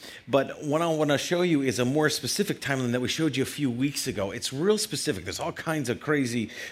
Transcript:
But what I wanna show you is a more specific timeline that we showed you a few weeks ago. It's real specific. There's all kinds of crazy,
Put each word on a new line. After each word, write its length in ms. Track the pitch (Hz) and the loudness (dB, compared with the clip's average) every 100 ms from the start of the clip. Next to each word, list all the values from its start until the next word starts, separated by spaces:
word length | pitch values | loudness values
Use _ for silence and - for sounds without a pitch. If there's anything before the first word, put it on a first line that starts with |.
| - - - | -18 -18 2
But 340 | 135 127 85 | 2 2 -4
what 200 | 147 151 | 0 2
I 60 | 170 | 2
wanna 280 | 156 151 135 | 2 4 2
show 240 | - 175 | 2 2
you 220 | 180 147 | 4 4
is 160 | 131 117 | 2 2
a 80 | 123 | 2
more 240 | 147 151 | 4 2
specific 500 | - 127 - 196 147 | 2 -2 -2 -2 -2
timeline 320 | - 135 123 | -2 0 2
that 80 | 127 | 0
we 80 | 123 | 0
showed 260 | - 160 | 0 0
you 80 | 127 | 2
a 40 | 127 | -2
few 240 | - 139 | 0 -2
weeks 360 | 117 143 - - | 0 -2 -2 -4
ago. 240 | 101 98 | -2 -4
It's 220 | 120 - | -2 -6
real 240 | 131 190 214 | 0 2 2
specific. 480 | - 147 151 101 | 0 -2 -2 -4
There's 160 | 95 - | -6 -6
all 120 | 156 | -6
kinds 360 | 160 165 156 123 | -4 -4 -2 -2
of 120 | 113 | -2
crazy, 500 | - 151 127 120 104 - - | 0 0 2 0 -4 -6 -14